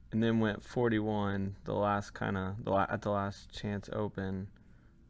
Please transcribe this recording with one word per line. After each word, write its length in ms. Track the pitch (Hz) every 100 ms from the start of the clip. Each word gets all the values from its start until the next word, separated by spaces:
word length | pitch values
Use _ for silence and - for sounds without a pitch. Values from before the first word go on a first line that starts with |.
| -
and 100 | 110
then 160 | 113 113
went 240 | 110 104
forty-one 920 | - 127 120 110 107 104 101 98 98 101 -
the 80 |
last 400 | 101 104 101 - -
kinda, 380 | 107 98 95 101
the 60 | -
la-, 160 | 98 95
at 120 | 104
the 80 | 107
Last 420 | 101 98 - -
Chance 380 | - 107 101 -
Open. 560 | 107 104 98 95 95 98 - - - - - -